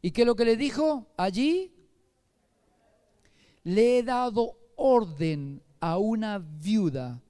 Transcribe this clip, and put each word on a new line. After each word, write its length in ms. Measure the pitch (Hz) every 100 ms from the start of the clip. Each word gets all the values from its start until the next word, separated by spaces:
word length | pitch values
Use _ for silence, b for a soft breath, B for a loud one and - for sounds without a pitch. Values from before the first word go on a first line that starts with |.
¿Y 100 | 175
qué 100 | 165
es 40 | 240
lo 100 | 220
que 100 | 233
le 100 | 226
dijo? 560 | 277 233 311 294 214 -
"Allí 560 | 185 185 285 349 381 _ _ _ _ _ _ _ _ _ _ _ _ _ _ _ b b b b
le 360 | 175 190 240 247
he 40 |
dado 540 | 233 247 247 214 233 - _ -
orden 840 | 269 247 196 147 160 151 139 139 _ _
a 160 | 170 170
una 420 | 214 226 214 202
viuda 840 | 160 151 165 220 180 131 123 123